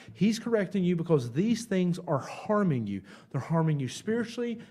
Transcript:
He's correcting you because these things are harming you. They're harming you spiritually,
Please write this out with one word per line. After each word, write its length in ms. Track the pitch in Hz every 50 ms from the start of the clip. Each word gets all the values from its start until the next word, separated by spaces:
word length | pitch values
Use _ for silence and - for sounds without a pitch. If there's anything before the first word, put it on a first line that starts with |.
| - - -
He's 260 | - 180 226 208 226
correcting 460 | - 240 233 208 190 - - 196 180
you 100 | 175 180
because 380 | 170 165 170 165 139 120 117 113
these 320 | 156 208 233 233 226 -
things 340 | - 190 185 180 175 170 175 -
are 120 | - 147 131
harming 680 | - - - - - - 214 208 202 175 139 120 110
you. 140 | 101 98 95 - - - - - _
They're 100 | - 135
harming 400 | - - 165 165 160 160 151 143
you 80 | 131 123
spiritually, 680 | - - - 214 220 240 226 - - 247 240 240 226 233 - -